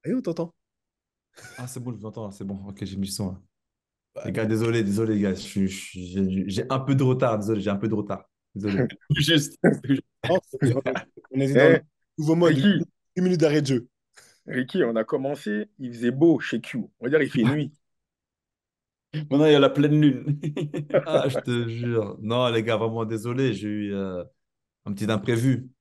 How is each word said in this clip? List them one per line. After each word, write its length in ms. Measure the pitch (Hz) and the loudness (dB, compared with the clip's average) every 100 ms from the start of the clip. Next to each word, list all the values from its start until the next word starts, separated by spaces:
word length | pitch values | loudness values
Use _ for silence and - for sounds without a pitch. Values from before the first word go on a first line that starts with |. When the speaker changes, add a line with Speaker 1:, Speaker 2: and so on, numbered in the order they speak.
Speaker 1:
eh, 100 | 147 | -4
on 60 | 254 | -4
t'entend. 340 | 247 170 170 _ _ _ _ _ _ _ _ - - - | -4 -4 -6 _ _ _ _ _ _ _ _ -20 -20 -14
Speaker 2:
Ah, 100 | 123 | -12
c'est 140 | - | -10
bon, 100 | 120 | -10
je 40 | 110 | -10
vous 100 | 107 | -12
entends, 200 | 107 107 | -12 -14
là, 40 | |
c'est 140 | 98 | -10
bon. 160 | 98 98 98 | -10 -10 -12
Ok, 160 | 98 | -10
j'ai 120 | 95 98 | -8 -6
mis 100 | 95 | -6
le 60 | |
son, 200 | - 98 | -4 -6
là. 80 | 95 _ _ _ _ _ _ _ | -8 _ _ _ _ _ _ _
Speaker 1:
Bah, 80 | - - | -10 -6
Speaker 2:
Les 60 | |
gars, 120 | 98 | -2
désolé, 400 | 107 110 117 117 | 0 0 2 2
désolé, 300 | 101 101 113 | 0 0 2
les 60 | 107 | 2
gars. 120 | 101 | 0
Je 60 | 90 | -2
suis, 260 | - 101 95 | -4 -2 -2
je 140 | - | -2
suis, 260 | - 92 90 | -12 -14 -8
j'ai, 380 | 92 95 92 101 | -2 0 0 -2
j'ai 180 | 98 - | -4 -2
un 80 | 131 | -2
peu 160 | 131 | 0
de 80 | 135 | 2
retard, 360 | 131 127 127 110 | 4 2 2 0
désolé, 240 | 101 110 | 0 -2
j'ai 80 | 95 | 0
un 60 | 98 | -2
peu 120 | 110 | -2
de 60 | |
retard. 340 | 104 101 98 _ _ _ | -2 -4 -8 _ _ _
Désolé. 320 | 104 104 98 127 - | -8 -2 0 -2 -4
Speaker 3:
<laughs> 120 | _ 143 | _ 0
Juste. 420 | 147 165 - - - - - 135 - _ - | 4 2 2 0 2 2 -2 -2 -2 _ -2
Speaker 1:
Non, 100 | 180 _ - | -2 _ -2
c'est, 120 | 135 123 135 131 - - _ | 0 0 -2 -6 -10 -20 _
on 80 | 131 | -2
est 120 | 135 | 2
dans 60 | 139 | 6
Speaker 4:
Eh, 120 | 151 | 6
Speaker 1:
le 80 | 165 - _ _ - | 6 0 _ _ -6
nouveau 160 | 151 165 | 0 4
mode, 180 | 170 | 4
Speaker 4:
Ricky. 300 | 143 202 180 - _ _ - | 4 4 2 -2 _ _ -2
Speaker 1:
dix 60 | |
minutes 180 | 185 180 | 0 4
d'arrêt 220 | 156 151 | 4 4
de 40 | 135 | 2
jeu. 220 | 131 - _ _ - _ _ - | 0 -2 _ _ -20 _ _ -8
Speaker 4:
Ricky, 380 | 127 135 190 | -6 -4 0
on 100 | 127 | 0
a 100 | 113 | 0
commencé, 680 | 135 147 135 147 208 208 208 _ | -2 -4 -4 -6 -6 -6 -8 _
il 120 | 127 | -14
faisait 200 | 117 120 | -4 -2
beau 280 | 131 170 139 | 4 4 4
chez 220 | - 117 | 0 -6
Q. 240 | - 123 98 _ | -6 -8 -8 _
On 40 | |
va 40 | 131 | -2
dire, 140 | 156 | 0
il 80 | 139 | 0
fait 140 | 127 | 2
nuit. 280 | 113 151 147 _ _ _ _ _ _ _ _ _ _ _ _ _ _ | 2 2 -4 _ _ _ _ _ _ _ _ _ _ _ _ _ _
Speaker 3:
Maintenant, 320 | 151 147 139 156 | -10 -2 2 6
il 60 | |
y 20 | |
a 40 | 147 | 8
la 120 | 135 | 6
pleine 280 | 139 143 151 | 4 4 6
lune. 380 | 151 123 151 143 | 6 4 -4 -4
<laughs> 640 | 160 147 151 180 151 190 165 | -4 -6 -6 -6 -2 -2 2
Speaker 2:
Ah, 220 | 156 143 | 0 0
je 100 | - | -2
te 280 | - 120 117 | -2 -2 -2
jure. 520 | 117 120 117 101 104 | -4 -2 -2 -4 -8
Non, 280 | 107 120 123 | -4 0 2
les 140 | 117 | 0
gars, 140 | 110 110 | 0 0
vraiment 300 | 113 113 110 | -2 -4 -4
désolé, 480 | 113 110 123 135 | -6 -4 -2 -2
j'ai 140 | 98 104 | -2 -6
eu, 260 | 104 101 | -6 -4
euh, 280 | 98 95 92 87 _ _ _ _ _ | -4 -6 -8 -12 _ _ _ _ _
un 80 | - | -10
petit 180 | 98 107 | -6 -2
imprévu. 600 | 110 98 117 131 123 - _ | -2 0 0 2 0 -4 _